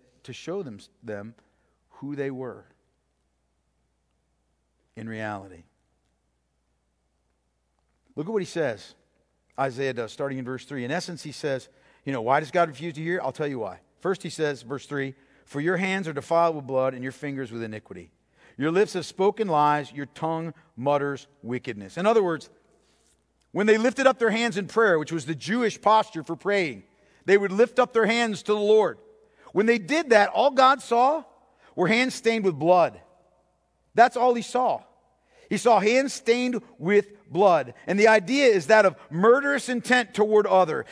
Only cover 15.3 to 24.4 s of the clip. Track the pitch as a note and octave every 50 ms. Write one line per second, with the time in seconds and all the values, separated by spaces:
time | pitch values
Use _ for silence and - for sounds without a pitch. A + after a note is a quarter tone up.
15.3 | _ _ _ _ - C#3+ D3+ F3+ F#3+ E3+ F#3+ F#3+ F#3+ G3 F3 D#3+ C#3+ B2+ - -
16.3 | E3+ E3+ E3+ E3 D#3+ D3 C3+ B2+ C3+ C3 C3 C3 C3 B2 B2+ C3 B2+ - D3+ C#3+
17.3 | C#3 C3+ C3 A2 A2+ A#2 A2+ G#2+ G#2+ G#2 - - F#2+ F2+ E2+ _ _ _ _ _
18.3 | _ _ _ _ _ - C#3 D#3+ E3+ F#3+ G#3+ - - F3+ C#3+ - - - F#3+ G#3
19.3 | G3 - G#3+ F#3 D#3 D3 D3 D3 D3 D3 C#3 - - C#3+ C#3 - - - D#3+ D#3+
20.3 | E3 D#3+ E3 D#3+ - _ _ _ - A2+ B2+ C#3+ C#3+ C#3 C#3+ C#3+ C#3 B2 - _
21.3 | _ _ - A2+ B2+ B2 - C3 A2 G2+ G2 F#2 - E3+ F#3 G#3+ A#3 A3 F#3+ E3+
22.3 | D#3+ C3+ - - _ _ _ _ _ _ _ _ _ _ _ _ _ _ _ _
23.3 | _ _ _ _ - F3 G#3 A3 G#3+ A3 A3+ B3+ - C4+ C4 C4 B3+ - A#3 G#3+
24.3 | G3+ A3+